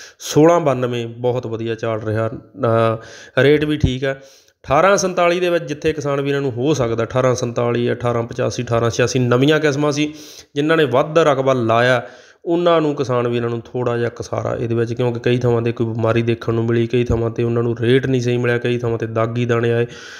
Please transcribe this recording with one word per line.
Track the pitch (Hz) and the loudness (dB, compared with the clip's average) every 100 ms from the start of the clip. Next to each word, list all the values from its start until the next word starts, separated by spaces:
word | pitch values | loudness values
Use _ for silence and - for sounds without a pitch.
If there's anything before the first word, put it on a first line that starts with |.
| - _ | -20 _
ਸੋਲਾਂ | - 147 160 170 | -2 4 6 6
ਬਾਨਵੇਂ | 151 127 123 120 117 | 2 0 -2 -4 -6
ਬਹੁਤ | 117 123 123 113 | -4 -2 -2 -4
ਵਧੀਆ | 110 113 | -6 -6
ਚੱਲ | 110 117 110 | -4 -4 -4
ਰਿਹਾ, | 110 107 113 | -2 -2 -2
ਅ, | 123 - - 120 113 113 110 - - - - | -6 -16 -4 2 4 2 0 -8 -20 -6 2
ਰੇਟ | 135 151 | 4 4
ਵੀ | 151 151 | 2 0
ਠੀਕ | 131 127 | 0 0
ਆ। | 135 | -4
ਅਠਾਰਾਂ | 135 - - _ _ - 139 185 202 | -6 -12 -20 _ _ 0 2 4 4
ਸੰਤਾਲੀ | 190 180 175 175 | 0 0 2 2
ਦੇ | 180 | 0
ਵਿੱਚ | 170 | 0
ਜਿੱਥੇ | 147 147 160 | -2 -4 -4
ਕਿਸਾਨ | 151 143 139 | -2 -4 -2
ਵੀਰਾਂ | 139 139 | -2 -2
ਨੂੰ | 139 | -2
ਹੋ | 120 139 | -2 0
ਸਕਦਾ, | 131 117 113 | 0 0 -2
ਅਠਾਰਾਂ | 117 127 127 | -2 0 0
ਸੰਤਾਲੀ, | 120 120 120 120 120 120 | 0 -2 -2 0 0 0
ਅਠਾਰਾਂ | 117 120 120 | -2 -2 -2
ਪਚਾਸੀ, | 113 - 120 110 | -4 -4 -4 -4
ਅਠਾਰਾਂ | 120 117 117 | -2 0 0
ਛਿਆਸੀ | 120 120 131 | 0 0 2
ਨਵੀਆਂ | 120 123 143 156 | 2 4 4 4
ਕਿਸਮਾਂ | 151 135 147 | 2 0 0
ਸੀ, | 143 151 151 - - - | 0 -4 -6 -20 -20 -10
ਜਿਨ੍ਹਾਂ | 143 151 160 | -4 0 2
ਨੇ | |
ਵੱਧ | 143 131 156 160 | 4 2 2 2
ਰਕਬਾ | 151 135 135 | 4 2 2
ਲਾਇਆ, | 131 113 117 123 123 - - - _ | 2 2 4 4 2 -2 -18 -20 _
ਉਹਨਾਂ | 180 170 175 165 | -4 0 4 2
ਨੂੰ, | 151 | 2
ਕਿਸਾਨ | 143 123 123 120 | -2 -2 0 0
ਵੀਰਾਂ | 120 120 | -2 -2
ਨੂੰ | 117 | -6
ਥੋੜ੍ਹਾ | - 127 120 120 | -8 -4 -2 0
ਜਿਹਾ | 117 | -2
ਕਸਾਰਾ | - 107 113 113 117 | -6 -6 -4 -4 -4
ਇਹਦੇ | 117 | -2
ਵਿੱਚ, | 117 117 | -2 -2
ਕਿਉਂਕਿ | 117 123 117 | -2 -2 0
ਕਈ | 123 123 | 0 0
ਥਾਵਾਂ | 123 117 | 2 0
'ਤੇ | 117 | -2
ਕੋਈ | 113 113 | -2 -4
ਬਿਮਾਰੀ | 113 113 117 | 0 0 2
ਦੇਖਣ | 117 113 - | 0 -2 -2
ਨੂੰ | 113 | -2
ਮਿਲੀ, | 117 117 117 | 0 0 0
ਕਈ | 123 | 0
ਥਾਵਾਂ | 123 117 117 | 0 0 -2
'ਤੇ | 113 | -2
ਉਹਨਾਂ | 117 117 | -2 0
ਨੂੰ | 120 117 | -2 -2
ਰੇਟ | 117 131 131 | 2 2 2
ਨਹੀਂ | 131 | -2
ਸਹੀ | 120 120 | 0 0
ਮਿਲਿਆ, | 120 120 | 0 0
ਕਈ | 123 120 | -2 -2
ਥਾਵਾਂ | 120 | -2
'ਤੇ | 113 113 | -4 -4
ਦਾਗੀ | 113 113 120 120 | -2 -2 -2 0
ਦਾਣੇ | 117 117 | 0 0
ਆਏ। | 117 120 - - | 0 -2 -6 -18